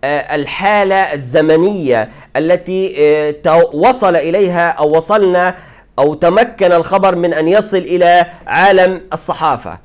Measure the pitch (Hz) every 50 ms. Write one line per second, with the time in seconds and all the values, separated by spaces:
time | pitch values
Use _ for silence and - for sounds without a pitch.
0 | - 139 147 143 - - 143 151 143 - - - 190 202 214 208 202 190 190 190
1 | 190 147 147 143 135 123 127 156 156 156 160 160 170 202 208 190 160 131 120 113
2 | 107 107 - - - _ _ 135 156 160 180 175 175 180 185 185 190 185 - 143
3 | 147 151 151 151 151 147 147 147 - 170 156 170 170 165 - 147 175 240 262 -
4 | 214 190 170 165 143 160 170 208 202 180 175 170 170 170 - - 151 151 151 160
5 | 160 - 208 214 202 185 180 180 180 180 - - - - - - _ _ _ -
6 | 139 151 151 151 - 170 180 208 240 240 226 - 190 175 175 170 165 - 180 170
7 | 190 190 180 170 175 175 160 151 160 160 190 214 208 214 202 185 180 - 175 175
8 | 175 170 175 175 170 175 - - - - - 151 185 196 190 185 185 185 190 175
9 | - - - 156 - - 170 - 160 156 135 117 - 92 82 87